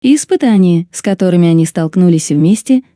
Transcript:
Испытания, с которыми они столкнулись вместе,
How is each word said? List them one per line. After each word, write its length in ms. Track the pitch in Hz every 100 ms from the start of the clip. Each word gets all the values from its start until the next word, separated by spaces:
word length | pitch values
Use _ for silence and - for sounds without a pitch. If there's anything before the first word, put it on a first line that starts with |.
Испытания, 840 | 254 294 - 370 262 208 185 170 170
с 100 | -
которыми 440 | - 190 185 175 170
они 200 | 165 160
столкнулись 640 | - 160 185 180 165 -
вместе, 540 | 147 156 220 - 262 -